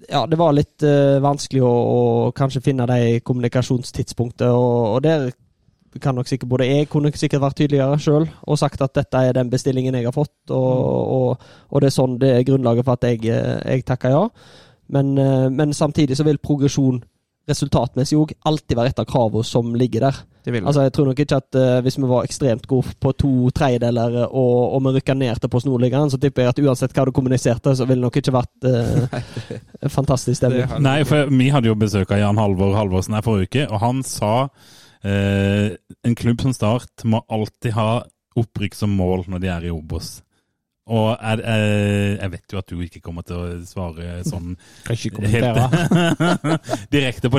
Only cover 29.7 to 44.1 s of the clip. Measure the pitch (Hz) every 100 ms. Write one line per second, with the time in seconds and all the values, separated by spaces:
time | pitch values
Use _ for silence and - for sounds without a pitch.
29.7 | - 143 - 135 131 - 120 127 123 120
30.7 | 113 139 143 147 151 135 131 127 143 117
31.7 | 107 107 101 92 101 104 104 104 92 98
32.7 | 101 101 92 90 107 120 104 90 127 147
33.7 | 107 120 131 127 - 104 120 139 - -
34.7 | - - _ 101 101 98 98 98 104 104
35.7 | 87 - - 123 113 117 120 135 123 104
36.7 | 120 - - 113 110 - 113 104 - 123
37.7 | 110 110 117 - _ _ - 113 - 101
38.7 | - 104 98 90 92 87 90 92 85 85
39.7 | 82 78 73 - - _ _ _ _ _
40.7 | _ - 113 110 120 107 110 117 110 107
41.7 | 104 101 101 101 101 95 85 - 98 -
42.7 | 85 87 - - 85 - 87 87 87 87
43.7 | 98 87 82 87